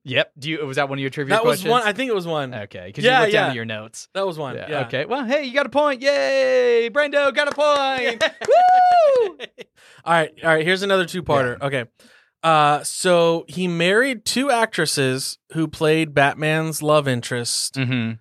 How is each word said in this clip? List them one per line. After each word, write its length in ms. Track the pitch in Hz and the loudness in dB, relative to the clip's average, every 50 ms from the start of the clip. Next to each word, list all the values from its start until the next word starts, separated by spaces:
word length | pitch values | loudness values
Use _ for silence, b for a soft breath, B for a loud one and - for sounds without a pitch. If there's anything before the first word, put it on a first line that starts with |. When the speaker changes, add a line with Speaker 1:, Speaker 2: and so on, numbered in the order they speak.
| _ | _
Speaker 1:
Yep. 300 | 135 120 139 160 - _ | -2 -2 -2 -2 -2 _
Do 120 | 151 127 156 | -12 -8 -8
you, 160 | 156 147 151 | -6 -6 -6
was 100 | 131 131 | -4 -2
that 140 | 147 143 135 | -2 -2 -2
one 80 | 139 | -4
of 40 | 139 | -4
your 80 | 135 135 | -6 -6
trivia 260 | - 151 139 135 196 | -6 -6 -4 -2 0
Speaker 2:
That 100 | 220 226 | 0 2
was 140 | 247 - 185 | 0 0 0
Speaker 1:
questions? 120 | 190 226 | 0 0
Speaker 2:
one. 120 | 233 247 220 | 0 0 0
I 100 | 208 196 | 0 -2
think 160 | 208 269 254 | -2 -4 -2
it 60 | 220 | -2
was 120 | 190 170 | -4 -4
one. 260 | 170 160 151 139 127 123 | -4 -4 -4 -4 -6 -8
Speaker 1:
Okay, 380 | 107 101 - - 95 90 95 | -10 -12 -12 -14 -14 -14 -12
'cause 120 | 104 147 214 | -8 0 2
you 60 | 247 | 2
Speaker 2:
Yeah, 120 | 262 254 | 4 4
Speaker 1:
looked 100 | 226 208 | 4 2
down 140 | 214 208 185 | 2 2 0
Speaker 2:
yeah. 40 | 147 | 0
Speaker 1:
at 40 | 127 | -2
your 80 | 117 113 | -4 -6
notes. 440 | 113 110 107 110 110 - - - - - | -8 -8 -10 -10 -14 -18 -20 -20 -10 -6
Speaker 2:
That 140 | 190 196 | -4 -4
was 100 | 190 160 | -4 -4
one. 180 | 156 147 131 - | -6 -8 -8 -8
Speaker 1:
Yeah, 140 | - 98 - | -8 -8 -6
Speaker 2:
Yeah. 160 | 151 135 127 | -4 -4 -4
Speaker 1:
okay. 180 | 117 131 131 151 | -4 -4 -4 -4
Well, 180 | - 240 294 247 | -4 -4 -4 -2
hey, 200 | 214 277 311 285 | -2 -2 -2 -2
you 100 | 254 240 | -2 -2
got 120 | 277 277 | -2 -2
a 40 | 220 | 0
point. 320 | - 294 302 285 269 226 | 0 0 0 0 0 0
Yay! 880 | 269 277 285 277 269 269 269 269 262 262 254 254 247 240 233 233 233 233 | 0 0 0 2 0 0 0 2 2 2 2 2 4 4 2 2 2 0
Brando 420 | 202 285 294 285 285 285 277 277 226 | 0 -2 -2 0 0 0 0 2 0
got 140 | 294 294 | 0 -2
a 40 | 285 285 | -2 0
point. 680 | 285 302 294 294 277 269 269 269 254 240 254 233 220 | 0 2 2 2 2 0 0 -2 -2 -2 -4 -2 -2
Speaker 2:
Yeah. 260 | 311 - - - - | -4 -4 -4 -4 0
Speaker 1:
Woo! 920 | - 554 698 719 719 740 740 740 719 719 698 640 571 539 494 440 370 311 | 2 4 4 6 6 6 6 6 6 6 6 6 4 4 4 2 0 -4
Speaker 2:
<laughs> 640 | 285 240 - _ 254 - - _ _ _ - - - _ | -8 -16 -18 _ -20 -20 -20 _ _ _ -20 -20 -10 _
All 80 | 160 170 | 2 2
right. 180 | 165 156 - - - 160 | 2 2 0 -4 -2 0
All 60 | 165 | 2
right. 160 | 160 160 151 | 2 4 2
Here's 160 | 175 190 185 | 0 0 0
another 240 | 196 202 196 185 175 | 0 0 2 0 0
two-parter. 520 | 156 - 185 151 - 147 139 127 123 120 - | -2 -4 -6 -2 0 0 2 0 0 -4 -4
Speaker 1:
Yeah. 60 | 139 | -6
Speaker 2:
Okay. 180 | 139 139 127 113 - _ b b b b b b b b _ - | -4 -4 -4 -6 -8 _ b b b b b b b b _ 0
Uh, 400 | 165 160 151 147 147 147 143 143 | 2 4 4 4 4 2 0 -2
so 640 | - - - - 185 175 170 170 170 165 165 - | -8 -8 -2 0 2 4 4 4 2 2 -2 -4
he 200 | - 139 175 185 | -8 -6 -4 -4
married 580 | 180 170 165 170 180 202 226 262 277 247 214 - | -2 -2 0 0 2 2 2 2 0 -2 -6 -8
two 240 | - - 233 277 285 | -4 -2 -2 0 2
actresses 840 | 240 233 226 220 - - 160 - - 147 135 131 127 135 - - - - _ _ - | 2 2 0 0 0 -2 -2 -2 0 0 0 0 -2 -2 -6 -8 -10 -12 _ _ -4
who 140 | 160 156 | -4 -4
played 460 | 151 - - 160 156 160 160 165 151 139 | -4 -2 -2 0 2 2 2 0 0 2
Batman's 680 | 147 139 139 - - 156 156 156 160 160 160 147 - | 2 2 2 2 0 -2 -2 0 -2 -2 -4 -6 -4
love 260 | 151 147 151 151 143 | 0 2 2 2 2
interest. 680 | 135 127 120 110 - 127 120 120 - - - - - - | 2 -2 -2 -4 -4 -6 -6 -4 -4 -4 -4 -6 -6 -4
Speaker 1:
Mm-hmm. 380 | 135 131 120 127 120 113 113 113 - | -4 -4 -2 -2 -2 -2 -4 -6 -10